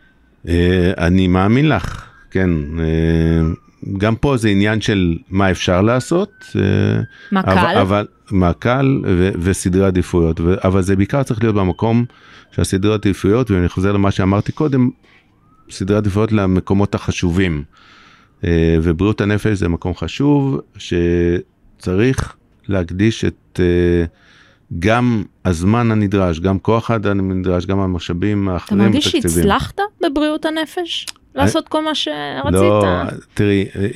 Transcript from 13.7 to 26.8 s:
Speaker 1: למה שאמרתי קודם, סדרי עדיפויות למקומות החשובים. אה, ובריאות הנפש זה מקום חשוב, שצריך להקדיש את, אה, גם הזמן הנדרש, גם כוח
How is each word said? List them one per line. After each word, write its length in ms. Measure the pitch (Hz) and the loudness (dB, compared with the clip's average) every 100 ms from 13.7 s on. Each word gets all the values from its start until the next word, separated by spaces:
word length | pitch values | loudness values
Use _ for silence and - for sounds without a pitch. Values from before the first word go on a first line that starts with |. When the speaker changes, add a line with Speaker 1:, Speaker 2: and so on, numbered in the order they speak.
| - 95 | 0 0
Speaker 1:
למה 200 | 101 98 | 2 0
שאמרתי 400 | - 95 101 - | 0 0 0 -2
קודם, 380 | - 156 131 123 - _ _ _ _ _ _ - | -2 -2 2 0 -2 _ _ _ _ _ _ -20
סדרי 260 | - 95 104 | -8 0 0
עדיפויות 340 | 104 98 110 | 2 0 0
למקומות 640 | 107 95 92 - 98 101 104 | 2 2 0 2 0 0 -2
החשובים. 680 | - - 90 85 95 76 71 _ - - - - _ _ | -4 -4 -2 0 0 -2 -8 _ -20 -20 -20 -20 _ _
אה, 340 | 87 82 82 82 | 0 2 4 2
ובריאות 400 | 82 80 98 107 | 2 0 0 0
הנפש 360 | 101 104 107 101 | 0 0 0 -2
זה 120 | 92 | -2
מקום 260 | 85 92 87 | -2 -4 -6
חשוב, 640 | 82 - 143 143 139 135 - - | -8 -2 0 2 0 -4 -8 -16
שצריך 1600 | - 87 87 87 87 87 - _ _ _ - 92 123 135 - - _ _ - | -6 -2 0 0 0 -2 -6 _ _ _ -4 0 0 0 -6 -12 _ _ -6
להקדיש 580 | 95 85 90 110 110 95 | -4 -4 0 0 0 -4
את, 340 | - _ - | -6 _ -2
אה, 460 | 90 87 87 87 82 - _ - _ _ _ 87 | 2 2 2 2 0 -6 _ -20 _ _ _ -4
גם 440 | 101 117 123 113 - - 92 | 0 2 2 -2 -4 -6 -2
הזמן 460 | 82 90 113 117 | 0 2 2 2
הנדרש, 480 | 110 101 98 92 80 | 0 2 2 0 0
גם 200 | 92 95 | 0 -2
כוח 320 | - 113 | 0 -2